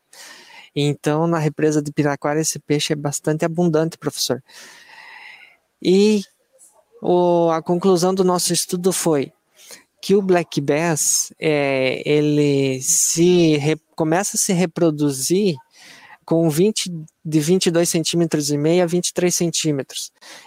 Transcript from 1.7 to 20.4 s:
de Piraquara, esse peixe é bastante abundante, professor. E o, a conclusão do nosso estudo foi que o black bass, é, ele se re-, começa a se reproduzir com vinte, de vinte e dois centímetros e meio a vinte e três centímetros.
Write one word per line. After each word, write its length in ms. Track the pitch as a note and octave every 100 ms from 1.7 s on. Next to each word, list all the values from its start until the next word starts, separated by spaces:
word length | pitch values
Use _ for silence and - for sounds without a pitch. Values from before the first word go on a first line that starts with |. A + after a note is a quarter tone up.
| D3+
de 120 | D3
Piraquara, 480 | D3+ D3 C#3 D3 D3+
esse 180 | D#3 D3
peixe 340 | - D3 -
é 40 | D3
bastante 480 | D3 - D#3+ D#3
abundante, 520 | E3+ E3 F3 D#3 D#3+ -
professor. 460 | C#3 - - B2+ - - - - - - - - - - - _ _ _
E 400 | E3+ F#3+ G#3+ G#3 - _ _ _ _ _ _ -
o, 480 | F3 F3+ F3 E3+ E3+
a 120 | D#3+
conclusão 520 | D#3+ F3 G3 F3 F#3
do 100 | F#3+
nosso 280 | F#3 F3+ -
estudo 400 | E3 - F3+ F#3
foi 400 | - E3+ D3 B2 - _ _ - - _ _
que 120 | -
o 80 | G3+
black 380 | F#3+ F3 D#3+ D#3+
bass, 720 | C#3+ D3 E3+ D3+ - - - -
é, 640 | D#3+ D3 C#3 C3+ C3 -
ele 760 | D3 D3+ D3+ D3 D3 C#3 C3+ C3
se 720 | C3 - - E3 F3 F3+ D#3+ D3+
re-, 240 | D3+ D#3 _
começa 420 | - D#3+ E3+ G3+ G#3+
a 40 |
se 120 | -
reproduzir 1040 | F3 F3+ E3+ E3+ D3+ D3 C3 C3+ F#3 G3+ C#3 - _ - - - -
com 260 | - E3 E3
vinte, 400 | D3 G#3 - F#3 E3 D#3 _
de 160 | D#3+ D#3
vinte 260 | D3 F#3 F#3
e 40 |
dois 180 | E3+ E3+
centímetros 600 | E3 D#3 E3+ E3 D3+ C#3+
e 80 | D3
meio 240 | D3+ F3+
a 40 | E3+
vinte 220 | F3 -
e 60 |
três 200 | - F3+ -
centímetros. 760 | E3+ - D#3+ C#3+ B2 - - _ - -